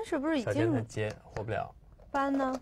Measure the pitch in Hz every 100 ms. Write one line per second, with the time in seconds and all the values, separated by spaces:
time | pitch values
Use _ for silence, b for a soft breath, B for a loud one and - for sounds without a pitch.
0 | 440 311 294 311 202 104 - - 110 107
1 | 107 - - - 110 104 - - - -
2 | - 277 277 277 262 262